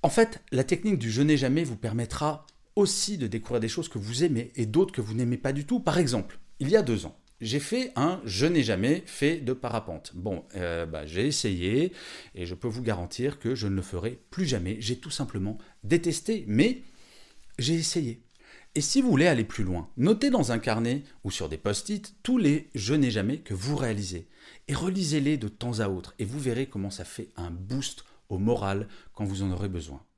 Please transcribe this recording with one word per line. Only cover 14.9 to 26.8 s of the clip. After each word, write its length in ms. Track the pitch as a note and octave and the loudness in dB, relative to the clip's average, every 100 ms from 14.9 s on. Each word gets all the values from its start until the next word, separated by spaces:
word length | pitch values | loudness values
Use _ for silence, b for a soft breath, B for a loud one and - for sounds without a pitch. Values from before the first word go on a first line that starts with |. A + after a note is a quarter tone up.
| B2 | -4
tout 140 | - | -6
simplement 460 | - C#3 G2+ G2 A2+ B B | -6 -4 -2 -4 -4 B B
détesté, 600 | G2 E3+ E3+ - - A3 A2+ | 0 2 2 -2 -2 -4 2
mais 360 | G#2+ G3+ B3+ B B B B B B B - | 4 4 2 B B B B B B B -4
j'ai 160 | B2 E3 | 0 0
essayé. 480 | D#3+ F3 C3+ A2+ - _ B B B | 0 -2 -2 -6 -16 _ B B B
Et 60 | - | -2
si 220 | D3 C4+ | 2 4
vous 80 | B3+ | 6
voulez 180 | C#3+ F3 | 6 6
aller 160 | C3+ | 6
plus 220 | A2 - F#2+ | 2 0 0
loin, 240 | F2+ C#2+ - | 0 -4 2
notez 320 | D3 G#3+ C#4+ | 4 4 4
dans 240 | B3 A#2+ | 4 2
un 40 | A#2 | 0
carnet 460 | - A2 A#2 C#3 C#3 B G2+ | 0 0 2 0 -4 B -6
ou 60 | |
sur 180 | - D#2+ | -4 -4
des 80 | D2+ | -2
post-it 580 | G#2 G2+ - G#3 - - | -2 -2 -2 -6 -6 -10
tous 140 | - B3+ | 0 4
les « 320 | E3 D3+ - | 6 4 0
je 200 | C3 G2+ | -6 0
n'ai 180 | D3+ C3 | 2 4
jamais » 280 | G#2+ G2+ D3+ | 2 0 -2
que 100 | - | -4
vous 220 | F#2+ A#2 D3 | -6 -2 -2
réalisez 540 | B2+ G#2 F#2+ F2+ - B B B - | 0 -2 -4 -8 -12 B B B -6
et 40 | |
relisez-les 640 | C#3 E3+ F#3+ E3 D3+ C#3 D3+ | -2 0 0 0 2 2 0
de 140 | G#2+ | -2
temps 320 | - A#2+ A2 | -6 -6 -2
à 80 | G#2 | 0
autre 240 | F#2 E2+ - | -2 -6 -8
et 40 | |
vous 160 | G#2 C#3 | -6 -4
verrez 280 | C3 A#2 C3+ | -2 -2 -4
comment 220 | G2+ | -4